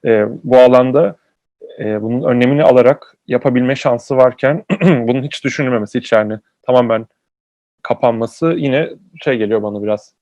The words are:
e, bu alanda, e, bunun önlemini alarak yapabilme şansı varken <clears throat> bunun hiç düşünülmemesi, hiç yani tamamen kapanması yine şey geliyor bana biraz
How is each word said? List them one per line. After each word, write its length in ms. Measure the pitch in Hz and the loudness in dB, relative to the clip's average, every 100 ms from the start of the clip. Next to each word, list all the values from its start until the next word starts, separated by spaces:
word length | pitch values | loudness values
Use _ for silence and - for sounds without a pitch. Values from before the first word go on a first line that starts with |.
| 117 | 0
e, 200 | 110 104 117 | 0 0 -6
bu 140 | 123 127 | 2 6
alanda, 580 | 127 127 127 135 180 - _ _ _ _ - - | 6 6 2 0 -2 -4 _ _ _ _ -20 -12
e, 220 | 107 107 | -8 -6
bunun 220 | 110 123 | -4 -4
önlemini 400 | - 123 123 143 | -2 0 2 2
alarak 520 | - 127 123 147 - _ - | 4 4 4 0 -6 _ -6
yapabilme 480 | 123 139 123 127 135 | -4 0 0 -2 -2
şansı 420 | 139 120 - 131 | -2 -4 -2 2
varken 460 | 127 117 135 165 - | 2 2 -4 -4 -4
<clears throat> 140 | 202 | -2
bunun 420 | 165 143 117 127 | 2 2 0 -4
hiç 200 | 135 - | -4 -8
düşünülmemesi, 560 | 139 123 135 120 104 127 | -8 -4 -4 -4 -4 -8
hiç 120 | - | 0
yani 280 | 113 107 107 _ _ | 0 0 -6 _ _
tamamen 460 | - 127 120 113 113 _ _ _ _ _ _ _ | 0 0 2 -2 -4 _ _ _ _ _ _ _
kapanması 680 | - 117 127 113 113 - 165 170 | -8 -2 -2 -2 -6 -4 -4 -2
yine 320 | 143 131 170 - _ - | -2 -2 -4 -8 _ -10
şey 140 | - 127 | -6 -4
geliyor 260 | 107 110 | -2 -2
bana 200 | 104 104 | -4 -8
biraz 300 | 104 104 _ _ | -6 -6 _ _